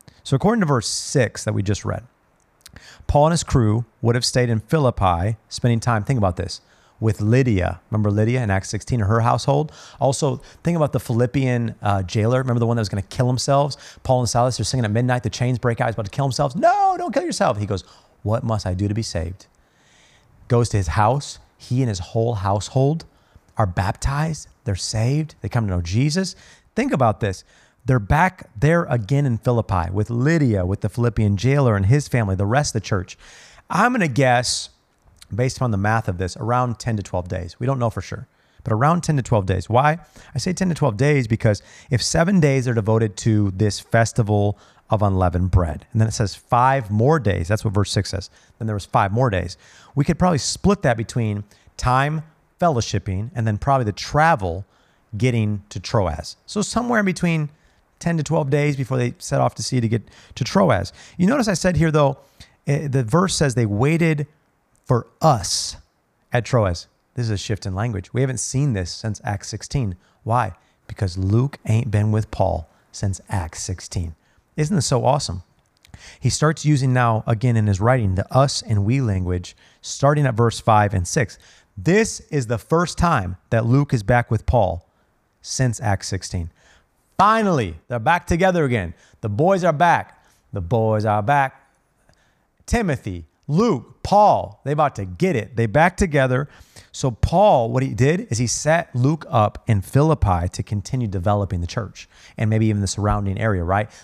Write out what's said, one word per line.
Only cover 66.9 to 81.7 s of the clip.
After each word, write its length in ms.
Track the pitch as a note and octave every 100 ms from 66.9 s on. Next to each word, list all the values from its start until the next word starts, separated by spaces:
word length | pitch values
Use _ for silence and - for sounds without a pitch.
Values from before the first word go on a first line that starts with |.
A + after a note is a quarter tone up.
| _ _
This 120 | - A2+
is 40 |
a 80 | G2+
shift 280 | - G#2 G2
in 80 |
language. 380 | F#2 A#2+ G2 -
We 100 | A#2+
haven't 180 | C3+ A#2+
seen 320 | - C3 D3
this 180 | G2+ F2
since 300 | - A2 G2+
Acts 260 | - G2+ -
sixteen. 480 | G#2+ - C#3+ G#2 F2 _ _
Why? 300 | G#2+ A#2+ G#2 - _ _ -
Because 280 | - F#2+ F#2
Luke 420 | F#2+ A2+ C#3 - -
ain't 240 | A2 A2+
been 200 | G#2 G#2+
with 200 | G#2+ G#2
Paul 380 | - F#2 E2 D#2+ _ _
since 300 | - G2+ F#2 -
Acts 340 | G2 D#2+ -
sixteen. 540 | - F2+ - G2 E2 - _ _ _ -
Isn't 200 | D#3 G3
this 100 | -
so 180 | B2+
awesome? 380 | A#2+ C#3+ - F2 - _ _ _ _ - - -
He 100 | B2
starts 360 | - D3+ D#3
using 280 | D3 C#3+ C3
now, 320 | B2+ A#2 A2 -
again 300 | A2 B2 A2+
in 100 | G#2+
his 140 | F#2+
writing, 340 | A2+ C3 G2+
the 180 | F#2 -
us 280 | B2+ C#3 -
and 220 | A3+ G2+
we 160 | G2+ C#3
language, 560 | A#2 F#2 F2+ F2+ F2+ - _ _
starting 460 | - - C#3+ D3 C#3
at 80 |
verse 260 | A2 A#2 -
five 320 | - G#2+ G#2
and 160 | G2+ F2
six. 300 | A#2+ G#2+ - - _ _